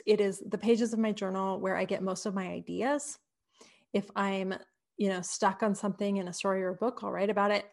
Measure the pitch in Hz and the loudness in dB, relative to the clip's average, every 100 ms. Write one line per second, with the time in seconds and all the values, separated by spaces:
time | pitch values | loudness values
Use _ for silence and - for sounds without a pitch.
0 | - 208 202 190 - 196 214 233 233 226 | 4 4 4 0 -6 -2 2 4 4 2
1 | 220 208 190 190 190 190 190 185 190 196 | 0 0 -2 -2 -2 -2 -2 0 0 -2
2 | 190 185 220 196 180 175 175 175 233 294 | -2 -2 -4 -4 -4 -6 -6 -2 0 0
3 | - - _ _ _ _ - _ _ 202 | -2 -12 _ _ _ _ -20 _ _ -4
4 | 196 - 196 196 190 185 - _ _ - | -2 -2 0 0 -2 -4 -10 _ _ -2
5 | 202 185 175 - 202 190 220 196 202 196 | 0 0 -4 0 2 2 0 0 -2 -2
6 | 202 196 180 180 196 190 185 180 226 247 | -2 -2 -2 -4 0 0 0 0 -2 -2
7 | 202 180 202 202 202 208 - | -6 -2 0 4 4 2 -2